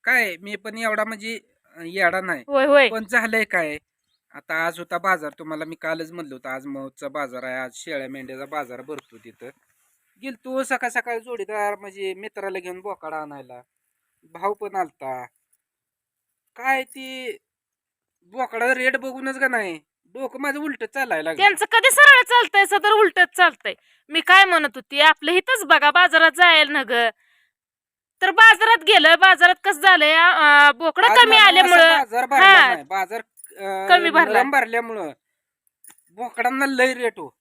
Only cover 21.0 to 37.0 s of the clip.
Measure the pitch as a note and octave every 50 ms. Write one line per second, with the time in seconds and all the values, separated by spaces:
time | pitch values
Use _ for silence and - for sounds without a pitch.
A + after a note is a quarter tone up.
21 | C4 A#3 F3+ D#3 D#4 - E4 - G4 G4+ F#4+ - G#4 - - A4+ A4+ C5+ - -
22 | D5 D5 C#5 B4 B4 - B4 A#4+ A4+ - - G4 G4 G4 G4 G4+ G4+ G#4 A4 G#4
23 | G#4+ F4 _ F#4+ F4 F4 _ - F4+ E4 C4 _ _ G#3 F3+ _ _ _ _ _
24 | _ _ D4 E4 D#4 - F4+ F#4+ G4 F#4+ F4 D#4+ D4+ C#4 _ C4 - _ C#4 C#4+
25 | D4+ D#4+ D4+ _ D4 D4+ F4 F#4 - - C5 A4 F#4+ C#4 D4 D4 C#4+ D4 C#4+ F4
26 | F4+ F4 - D#4+ E4 D#4+ - E4+ F4+ F4 E4 D#4 D4+ C#4 D4 C#4+ C4 G3+ B3 A#3
27 | A#3 A3+ _ _ _ _ _ _ _ _ _ _ _ _ _ _ _ _ _ _
28 | _ _ _ _ F#4 F#4+ F4 G#4 A4+ A4+ G#4+ - A4 A4 A#4 A4+ E4 F4+ G#4+ F4+
29 | D4 D#4 E4 D#4+ F#4 F#4+ F#4 - F4 F4 F#4 _ - F#4+ F#4+ D4 D#4 F#4+ F#4 E4
30 | D4+ D4+ D#4+ E4 E4+ F4+ F4 D#4+ D4+ D4 C#4+ C#4+ C#4+ C#4+ C#4 A#3 E4 D#4+ - F4
31 | G#4+ A#4+ G#4+ B4 A#4+ A4+ A4 A4 G#4 G4+ E4+ F#4 F#4 F4 F4 F4 E4 E4 E4 D#4
32 | C4+ G#3+ A3 A#3+ B3+ B3 C#4 C4 F#4+ G4 G4 F4+ D4 B3+ A#3+ D#3 C#3 C#3+ - -
33 | - F3+ G#3+ A#3 - _ _ _ - - _ - G4 G4 F#4+ F#4+ F#4+ G4 F4+ F4+
34 | F4 E4 D4+ D#4+ E4 - G#3+ G3+ G3 C#4 C#4 C#4 A#3+ A3 A3+ A#3 A#3 A#3 A3 G#3+
35 | F3 D3+ B2+ _ _ _ _ _ _ _ _ _ _ _ _ _ _ - _ _
36 | _ _ E3+ G3+ B3 A#3+ _ - A#3 B3 C4+ C4+ C#4 C#4 C4+ B3 B3 C4 C4 B3